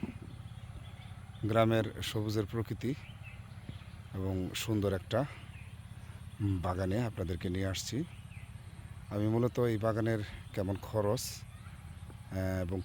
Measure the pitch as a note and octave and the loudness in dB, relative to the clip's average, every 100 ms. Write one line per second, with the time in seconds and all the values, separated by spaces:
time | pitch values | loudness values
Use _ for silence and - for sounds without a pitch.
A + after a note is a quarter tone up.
0 | - - - - - - - - - - | -6 -6 -12 -12 -12 -12 -12 -12 -12 -12
1 | - - - - G#2 A2 A2+ A2+ G#2+ - | -12 -12 -12 -4 4 8 8 8 4 -2
2 | - A2 G#2+ G#2+ G2+ A2+ G#2+ G#2+ A2+ D3 | -2 0 2 2 2 0 -2 -2 -2 -2
3 | - - - - - - - - - - | -6 -12 -12 -12 -12 -12 -12 -12 -12 -12
4 | - F#2+ F#2+ F#2+ F2+ - - G#2+ G2 F#2+ | -8 -2 0 0 0 -2 2 4 4 4
5 | - A2 C#3+ - - - - - - - | 2 2 2 -4 -12 -14 -14 -14 -14 -14
6 | - - - - G2+ F#2 F2+ F2+ F#2 G#2 | -12 -12 -12 -2 0 2 2 2 2 2
7 | A#2 G#2 F2 E2+ F#2+ F#2 F#2+ F#2 - A#2 | 2 0 -2 0 0 0 0 0 -2 -2
8 | F3 - - - - - - - - - | -4 -8 -12 -12 -12 -12 -12 -12 -12 -12
9 | - G#2+ G#2+ A2+ B2 - A#2+ A2 A2 A2 | -4 2 4 6 6 6 4 6 4 4
10 | A2+ A2 G#2 - - - F#2+ G2 - A2 | 4 2 0 -6 -4 0 2 0 0 4
11 | G2+ B2 - - - - - - - - | 4 4 0 -8 -12 -14 -14 -12 -12 -12
12 | - - - F#2 F#2+ F#2 F2+ F#2+ | -12 -12 -4 0 2 2 0 -2